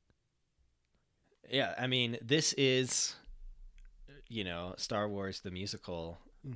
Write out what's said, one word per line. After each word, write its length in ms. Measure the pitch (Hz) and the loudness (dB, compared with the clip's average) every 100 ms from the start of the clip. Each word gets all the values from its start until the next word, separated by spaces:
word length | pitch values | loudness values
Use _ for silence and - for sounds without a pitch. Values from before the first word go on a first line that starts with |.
| _ _ _ _ _ _ _ _ _ _ _ _ _ _ - | _ _ _ _ _ _ _ _ _ _ _ _ _ _ -4
Yeah, 240 | 135 107 - | 0 0 0
I 80 | 127 | 2
mean, 320 | 127 120 117 | 4 2 0
this 320 | 117 151 156 | 2 4 4
is, 600 | - 135 131 131 - - - - - - - - - - - - 143 - | 4 6 6 4 2 2 -2 -14 -14 -14 -14 -18 -18 -20 -20 -20 -20 -10
you 160 | 113 | -4
know, 300 | 92 85 90 92 | -2 -2 -4 -4
Star 300 | - 107 104 | -2 0 2
Wars 340 | 101 95 95 | 0 -2 -4
the 100 | 98 | -6
musical, 680 | 90 98 - - 87 82 87 - - 135 | -4 -4 -6 -6 -4 -4 -8 -16 -16 -12